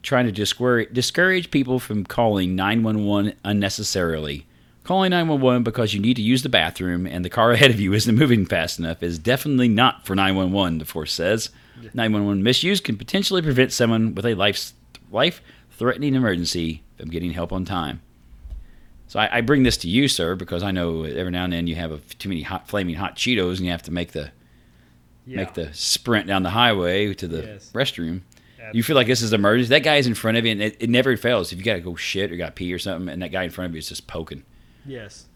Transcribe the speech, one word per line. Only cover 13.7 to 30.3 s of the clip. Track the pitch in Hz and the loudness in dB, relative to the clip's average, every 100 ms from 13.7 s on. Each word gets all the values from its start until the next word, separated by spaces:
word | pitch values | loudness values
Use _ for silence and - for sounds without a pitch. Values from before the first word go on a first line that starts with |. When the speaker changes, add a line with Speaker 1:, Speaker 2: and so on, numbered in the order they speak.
Speaker 1:
someone | - 117 113 110 | 2 2 2 0
with | 90 | 0
a | 117 | -4
life, | 101 101 98 - - _ - - | 0 0 0 -8 -16 _ -20 -8
life-threatening | 104 156 - - - _ - 120 123 143 | -2 -2 -2 -20 -20 _ -4 -2 0 0
emergency | 131 120 87 85 90 82 76 - - | 2 2 0 -2 -4 -4 -6 -14 -16
from | 78 | -10
getting | 82 87 | -6 -6
help | 82 87 | -6 -6
on | 92 87 | -6 -4
time." | 92 76 - - _ - - - - - - - - - | -4 -6 -10 -16 _ -20 -20 -16 -16 -16 -20 -20 -20 -8
So | - | -2
I, | 107 120 | 0 0
I | |
bring | 120 147 | 2 4
this | 123 - | 4 2
to | 82 | 0
you, | 110 139 | 2 2
sir, | - 85 92 | 0 -2 -2
because | 87 87 | -4 -4
I | 101 | -4
know | 92 85 82 | -2 -2 -4
every | 80 76 90 | -6 -6 -4
now | 90 | -4
and | 90 | -4
then | 85 85 | -2 -2
you | |
have | 82 82 | -4 -6
a, | 76 | -10
too | - - 98 | -14 -12 -8
many | 87 | -6
hot, | 73 92 - | -6 -10 -6
flaming | 104 90 | -4 -4
hot | 78 95 - | -4 -8 -4
Cheetos | - 117 90 92 | -2 0 0 -2
and | 90 | -4
you | |
have | 87 | -4
to | - | -6
make | 85 87 | -6 -6
the, | 78 73 _ _ _ _ _ _ _ _ _ - | -8 -10 _ _ _ _ _ _ _ _ _ -12
Speaker 2:
Yeah. | 98 | -8
Speaker 1:
make | 92 | -6
the | - 78 | -8 -10
sprint | 76 - - - 110 95 | -6 -4 -2 0 -2 0
down | 98 | -2
the | 87 | 0
highway | 110 120 101 87 95 104 | 2 2 2 2 0 -2
to | 95 90 | -4 -6
the | 82 | -8
Speaker 2:
Yes. | 107 101 - | -10 -16 -10
Speaker 1:
restroom. | 113 139 - 82 90 - - _ - | -4 -4 -2 -6 -6 -10 -20 _ -20
Speaker 2:
Ab- | 110 113 | -4 -2
Speaker 1:
You | |
feel | 113 | 4
like | 143 117 | 4 4
this | 123 | 2
is | 113 | 2
an | 107 | 4
emergency. | 101 117 117 | 6 4 4
That | 147 | 4
guy's | 151 147 123 | 6 4 2
in | |
front | 110 113 | 0 0